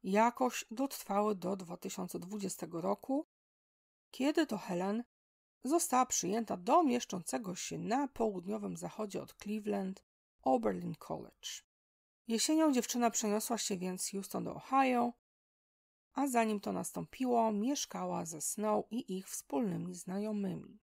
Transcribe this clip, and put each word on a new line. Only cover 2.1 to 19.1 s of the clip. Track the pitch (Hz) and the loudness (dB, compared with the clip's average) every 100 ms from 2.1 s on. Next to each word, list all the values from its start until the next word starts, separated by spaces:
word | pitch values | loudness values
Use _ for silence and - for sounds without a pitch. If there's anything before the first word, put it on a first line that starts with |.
| 175 | -6
dwudziestego | 175 208 190 - 165 170 | -8 -6 -6 -6 -6 -2
roku, | 185 202 - 269 - _ _ _ _ _ _ _ _ | 0 -2 0 -2 -2 _ _ _ _ _ _ _ _
kiedy | - 269 311 311 | 0 2 2 2
to | 202 | -2
Helen | - 175 190 214 - _ _ _ _ _ | -2 -2 0 -2 -4 _ _ _ _ _
została | 254 330 - 254 254 | 0 0 4 2 4
przyjęta | - 170 214 220 196 | 0 0 -2 -2 -4
do | 180 320 | 4 6
mieszczącego | 302 240 - 185 - 262 202 185 | 6 2 -2 -6 -4 -6 -4 -6
się | - 160 | -6 -6
na | 175 247 277 | -2 0 -2
południowym | - 226 185 175 214 202 170 | 0 -2 -2 -6 -6 -6 -8
zachodzie | 170 - 214 185 | -10 -8 -6 -6
od | - | -8
Cleveland | - 202 214 208 202 190 190 _ _ _ _ | -12 -6 -4 -2 -2 -2 -8 _ _ _ _
Oberlin | 262 254 220 180 175 160 | 2 4 2 -2 -6 -8
College. | - 165 - _ - - _ _ _ _ _ _ - | -8 -8 -8 _ -12 -12 _ _ _ _ _ _ -2
Jesienią | 226 - 311 320 | 0 4 6 6
dziewczyna | 254 - 247 233 | 4 2 2 2
przeniosła | - 214 208 - 226 | 2 0 0 0 -2
się | - 190 | 0 -2
więc | 185 185 | -2 -4
z | - | -4
Houston | 196 190 185 | -6 -4 -4
do | 175 - | -4 -8
Ohio, | - 269 262 247 240 - _ _ _ _ _ _ _ _ _ | 2 4 6 4 2 -2 _ _ _ _ _ _ _ _ _
a | - 285 | -2 2
zanim | 240 220 208 | 4 4 2
to | 208 | -2
nastąpiło, | 185 180 185 165 - 254 240 220 | -2 -4 -6 -8 -4 2 4 4
mieszkała | 208 233 285 - 185 180 175 165 | 2 0 0 -2 -4 -2 -2 -4
ze | 165 | -6
Snow | - - 214 214 - | -6 -2 2 2 0
i | 226 - | -6 -4